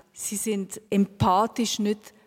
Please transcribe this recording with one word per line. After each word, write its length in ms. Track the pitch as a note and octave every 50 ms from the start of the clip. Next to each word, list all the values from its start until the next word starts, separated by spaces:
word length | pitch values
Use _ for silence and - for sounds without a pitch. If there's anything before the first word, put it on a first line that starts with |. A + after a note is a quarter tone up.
| - _ _
Sie 220 | - - - A3
sind 460 | G3+ - A3+ G#3 G3 F#3+ - - - - _
empathisch 880 | G3+ G3 G3 F#3+ - - - G#3 F3+ F#3+ A3 A3+ - - A#3 G3+ - -
nicht 380 | G#3 G#3 G#3+ G#3 - - - _ _